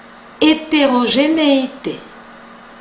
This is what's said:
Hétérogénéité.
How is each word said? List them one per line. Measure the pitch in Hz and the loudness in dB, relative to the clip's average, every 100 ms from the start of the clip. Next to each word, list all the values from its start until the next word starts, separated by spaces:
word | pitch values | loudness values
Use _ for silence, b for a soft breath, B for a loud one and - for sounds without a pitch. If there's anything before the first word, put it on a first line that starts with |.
| - - - - | -20 -20 -20 -2
Hétérogénéité. | 302 311 - 311 269 247 233 247 302 320 302 269 254 - - 139 - - - - - - - - | 0 0 -2 0 2 2 0 0 0 2 2 0 0 -8 -12 -12 -14 -20 -20 -20 -20 -20 -20 -20